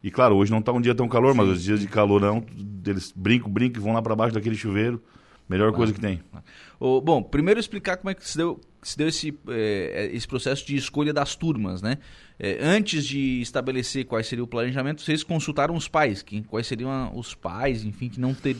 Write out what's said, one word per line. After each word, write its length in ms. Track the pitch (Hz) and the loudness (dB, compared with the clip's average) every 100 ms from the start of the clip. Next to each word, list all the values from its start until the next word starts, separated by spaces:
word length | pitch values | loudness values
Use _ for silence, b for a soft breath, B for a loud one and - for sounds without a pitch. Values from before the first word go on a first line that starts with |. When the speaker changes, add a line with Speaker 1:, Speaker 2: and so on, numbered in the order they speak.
Speaker 1:
e 80 | 101 | -6
claro, 260 | - 127 101 | 4 6 6
hoje 160 | 101 | 6
não 100 | 110 | 2
tá 80 | 107 | 2
um 100 | 123 | 2
dia 140 | 120 | 2
tão 140 | 113 120 | 2 2
calor, 260 | 123 131 | 4 6
mas 120 | 131 98 | 6 4
Speaker 2:
Sim. 60 | |
Speaker 1:
os 100 | 90 | 4
dias 160 | 90 107 | 2 0
de 80 | 101 | 0
calorão, 560 | 107 101 101 98 107 113 - 101 98 92 | 2 6 6 4 0 -4 -14 -12 -8 -4
eles 260 | 95 90 - | -4 -4 -4
brincam, 340 | 95 123 107 | 2 2 2
brincam 300 | 98 127 120 | 0 0 -2
e 40 | |
vão 80 | 104 | -2
lá 80 | 113 | -2
pra 140 | 113 | 0
baixo 200 | 107 117 | 0 0
daquele 200 | 110 107 | 0 -2
chuveiro. 480 | 107 113 101 113 120 _ b b b _ | -4 -2 0 0 -2 _ b b b _
Melhor 220 | 92 107 | 2 4
Speaker 2:
Ah. 20 | |
Speaker 1:
coisa 200 | 104 113 | 4 0
que 60 | 104 | 0
tem. 220 | 107 90 - - - B B B | -2 -4 -8 -20 -20 B B B
Speaker 2:
Ô, 220 | 131 131 | 2 2
bom, 200 | 147 151 | 4 2
primeiro 380 | 101 143 160 220 | 2 0 2 2
explicar 380 | - 202 - 180 | 0 -8 -6 -6
como 140 | 196 | -6
é 40 | |
que 140 | 190 - | -8 -8
se 80 | 147 | -2
deu, 240 | 170 - - _ | -2 -2 -14 _
se 140 | - - | -14 -2
deu 120 | 151 | -2
esse, 280 | 156 156 147 - | -2 -6 -8 -8
é, 600 | 117 107 101 80 67 104 | -2 0 0 -2 -4 -6
esse 160 | 117 - | -6 -6
processo 360 | 127 131 139 | -4 -2 -4
de 120 | - 139 | -2 -4
escolha 360 | 139 147 147 | -2 -2 0
das 220 | 143 139 | 0 -2
turmas, 480 | - 165 135 101 92 | -2 -2 0 -2 -2
né? 160 | 104 139 B B B B | -4 -4 B B B B
É, 200 | 98 95 | -4 0
antes 440 | 147 202 208 160 | 2 2 2 -2
de 360 | 127 139 135 127 | -2 -2 -2 -2
estabelecer 640 | 117 135 127 127 120 139 | -2 -4 -2 -4 -4 -6
quais 240 | 123 113 113 | -4 -4 -2
seria 160 | 120 | -6
o 20 | 120 | -4
planejamento, 560 | 120 123 135 135 147 | -2 -2 -2 -4 -4
vocês 220 | - 156 | -2 -2
consultaram 500 | - 165 151 147 147 | 0 -2 -2 0 0
os 140 | 170 - | 0 -2
pais, 340 | 160 147 98 | 2 2 0
que, 200 | - 104 | -6 -10
quais 260 | 107 110 117 | -4 -4 -4
seriam 220 | 120 127 | -6 -4
a, 200 | 135 127 | -6 -6
os 220 | - 117 | -8 -12
pais, 500 | - - 92 135 117 | -10 -10 -4 -2 -2
enfim, 240 | 107 104 123 | -4 -8 -8
que 120 | 120 | -2
não 120 | 127 | -2
ter, 240 | 131 139 123 | 0 -2 -2